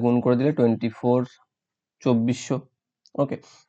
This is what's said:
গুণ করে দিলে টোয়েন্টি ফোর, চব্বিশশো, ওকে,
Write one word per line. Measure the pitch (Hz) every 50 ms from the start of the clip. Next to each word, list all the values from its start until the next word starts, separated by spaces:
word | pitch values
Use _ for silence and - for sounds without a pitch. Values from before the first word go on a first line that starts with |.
গুণ | 117 120 120 123 117
করে | 123 123 120
দিলে | 131 147 156 151
টোয়েন্টি | 123 117 113 107 120 117 110 -
ফোর, | - 123 123 127 123 120 - _ _ _ _ _ _ _ _ _ _ _ _ _
চব্বিশশো, | - 131 123 117 113 123 131 - - - 135 127 - _ _ _ _ _ _ _ _ _ -
ওকে, | - 143 135 - - _ - - _ _